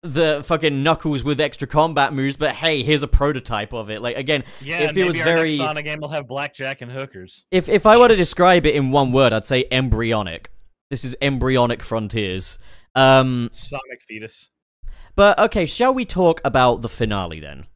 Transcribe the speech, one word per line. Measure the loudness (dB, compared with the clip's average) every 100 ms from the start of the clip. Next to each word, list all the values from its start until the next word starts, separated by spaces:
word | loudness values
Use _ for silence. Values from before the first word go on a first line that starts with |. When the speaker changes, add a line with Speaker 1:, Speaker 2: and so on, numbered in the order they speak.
| -6
Speaker 1:
the | -2 0 0
fucking | -2 0 0 0
Knuckles | 0 0 -2 -2
with | -2 -2
extra | -2 -4 -4
combat | 0 0 0 -2
moves, | 0 -4 -2
but | -4
hey, | -2 -2 -2
here's | 0 0
a | 2
prototype | 2 2 -2 -6 -8 -6
of | -10 -10
it. | -8
Like, | -6 -6
again, | -4 -4 -4 -16
Speaker 2:
Yeah, | -10 -4
Speaker 1:
it | -2
Speaker 2:
and |
Speaker 1:
feels | 0 0
Speaker 2:
maybe | 0
our | 0 2
Speaker 1:
very | 0 -2
Speaker 2:
next |
Sonic | -4 -4 -8
game | -8
will | -8
have | -8 -8
blackjack | -8 -8 -8 -10 -10
and | -12
hookers. | -12 -12 -14 -20 -20 _
Speaker 1:
If, | -2 0
if | 2 6
I | 8
were | 8
to | 6
describe | 2 2 4 6 4
it |
in | 0 2
one | 2 2
word, | 4 4
I'd | 2 -2
say | -2 0
embryonic. | -2 0 0 0 -2 -4 -10 -16 -20 -20 _ _
This | -8 -8
is | -4
embryonic | -2 0 0 2 2 0
frontiers. | -4 -6 -4 -4 -4 -6 -8 -12 -20 -20 _
Um, | 2 6 6 4 -2 -6
Speaker 2:
Sonic | -10 -14 -14 -14 -20 _
fetus. | -16 -16 _ -20 _ _ _ -16 -16 -10 4
Speaker 1:
but, | 4 6
okay, | 2 2
shall | -2 0 0
we | 0
talk | -4 2 2 2
about | 0 4 4 2
the | -4
finale, | -4 -2 -2 -6 -10
then? | -14 -16 -18